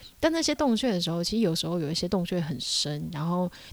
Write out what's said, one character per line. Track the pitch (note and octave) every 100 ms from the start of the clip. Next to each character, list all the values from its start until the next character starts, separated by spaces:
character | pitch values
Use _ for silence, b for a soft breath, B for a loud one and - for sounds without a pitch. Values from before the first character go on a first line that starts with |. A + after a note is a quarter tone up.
| B B
但 | D#4+
那 | E4
些 | D#4
洞 | D4 C#4+
穴 | A3 B3+
的 | F3+
时 | E3+
候， | E3+
其 | F3 A3
实 |
有 | F#3+
时 | E3
候 | D#3+ F3
有 | C#3+
一 |
些 | E3 F3
洞 | F#3+
穴 | F3 F3+
很 | D#3 D#3
深， | - - D3 D3 D#3+
然 | D3+
后 | E3 F3+ F3+ B B